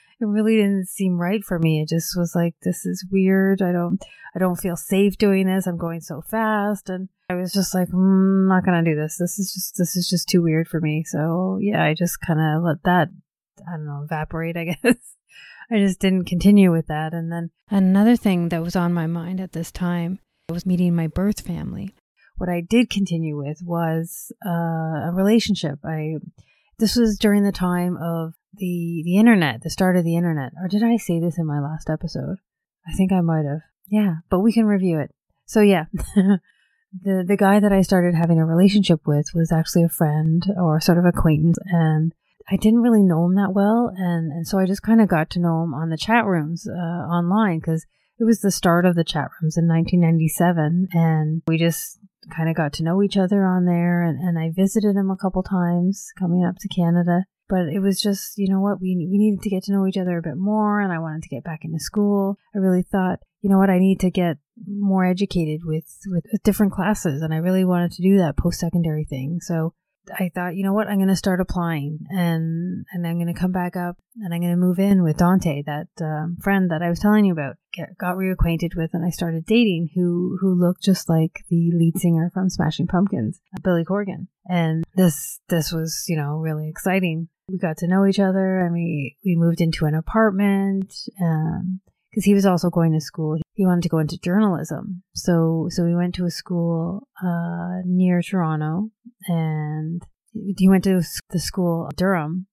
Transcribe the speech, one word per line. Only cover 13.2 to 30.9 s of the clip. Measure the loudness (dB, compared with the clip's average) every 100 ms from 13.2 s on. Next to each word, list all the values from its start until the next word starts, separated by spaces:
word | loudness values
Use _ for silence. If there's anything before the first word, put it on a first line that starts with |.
| _ _ _ -18 -12
I | -10
don't | -10
know, | -10
evaporate, | -8 -8 -6 -6 -6 -6
I |
<laughs> | -6 -2
guess. | 0 0 -6 -20 _ -20 -20 -20 -4
I | 0
just | 0 0
didn't | 0 0
continue | 0 2 6 8 6
with | 4 -2
that. | -6 -6
And | -6 -6
then | -8 -10 -14 _
another | 2 4 4 4 4
thing | 2 0 0
that | -2
was | -2
on | -2 0
my | 0 -2
mind | -4 -6 -8
at | -8
this | -8 -10
time | -6 -4 -2 -4 -8 _ _ -10
was | -6 -2
meeting | 0 2 0
my | -2
birth | -2 -2 -4
family. | -8 -8 -8 -10 -12 -14 _ _ _ -8
What | -4
I | -4
did | 0 2 2
continue | -2 -2 -2 -4 -4
with | -8 -8
was, | -6 -2 -2 -2 -4 -10 -18 -12
uh, | -6
a | -4 -2 -4 -4 -4 -4
relationship. | 0 2 4 2 -2 -4 -6
I, | -6 -6 -6 -8 -12 -20 _ _ _ -2
this | 0 2
was | 2 2
during | 2 4
the | 2
time | 0 -2 0 -2 -4
of | -6 -6 -8 -12 _
the, | -10 -6 -6 -6 -6
the | 0 4
internet, | 6 6 2 -2
the | -6
start | 0 2 2
of |
the | 2 0
internet. | 0 -2 -6 -8
Or | -4
did | 0
I | 2